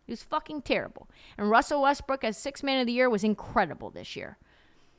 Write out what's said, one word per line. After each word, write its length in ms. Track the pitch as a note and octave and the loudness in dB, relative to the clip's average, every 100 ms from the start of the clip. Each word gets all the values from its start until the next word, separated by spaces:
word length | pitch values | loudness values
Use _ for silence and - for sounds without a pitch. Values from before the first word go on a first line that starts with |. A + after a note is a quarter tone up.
| - | -14
He 80 | |
was 100 | A#3 | -14
fucking 380 | - D4+ - D4+ | -6 -6 -4 -8
terrible. 480 | - G#3 G2 - - - - - | 0 0 -2 -10 -20 -20 -18 -4
And 120 | G#3 | 4
Russell 320 | A3+ - D4 | 4 4 4
Westbrook 420 | C4+ C#4+ - C4+ | 2 2 -2 -4
as 140 | A3+ G3+ | -4 -4
six 260 | C#4 - | -8 -6
man 160 | C#4 C4+ | -2 0
of 80 | A#3+ | 2
the 60 | |
year 160 | A#3+ B3+ | 2 4
was 160 | G#3 G#3+ | 4 2
incredible 640 | G3+ - A3+ - - G#2 | 0 -2 0 0 -2 -12
this 260 | E2 - - | -12 -12 -12
year. 220 | F#2+ - _ _ _ _ _ | -12 -14 _ _ _ _ _